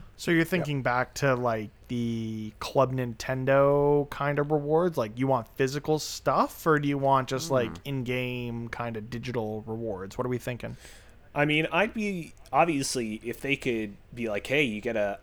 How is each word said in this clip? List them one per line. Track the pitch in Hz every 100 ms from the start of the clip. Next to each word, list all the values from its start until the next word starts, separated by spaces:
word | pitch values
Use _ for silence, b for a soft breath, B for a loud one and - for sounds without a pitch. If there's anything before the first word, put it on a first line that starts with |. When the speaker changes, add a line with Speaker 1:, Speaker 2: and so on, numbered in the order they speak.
| B -
Speaker 1:
So | -
you're | 165
Speaker 2:
Yep. | 165
Speaker 1:
thinking | 185 151 143
back | 123 123 123 -
to, | 143 123
like, | 123 113 104 - -
the | 123 117 117 113 110 107 -
Club | - 139 131
Nintendo | 131 123 113 - 131 131 139 139 143 143 147 139
kind | - 143 143
of | 147
rewards? | 151 143 160 180 156
Like, | 110 117
you | 135
want | 131 110 -
physical | 135 143 139 156
stuff, | - - - 143 269 - 170
or | 151
do | 143
you | 143
want | 139 135 131
just, | 131 160
like, | 135 117
Speaker 3:
Mm. | 87 139
Speaker 1:
in-game | 135 123 127 123 123 120 117 117
kind | - 120 113
of | 107
digital | 120 127 120 110 107 107
rewards? | 113 113 95 98 117
What | 123
are |
we | 123
thinking? | - 120 113 120 B B B B B
Speaker 4:
I | 147 147
mean, | 151 160
I'd | 165 214 233
be, | 208 185 156 - -
obviously, | 135 170 143 135 131 113 110
if | 113 -
they | 139 139
could | 135 113 107 98 -
be | 120 113
like, | 104 -
"Hey, | 139
you | 139 107
get | 117 110
a, | 101 101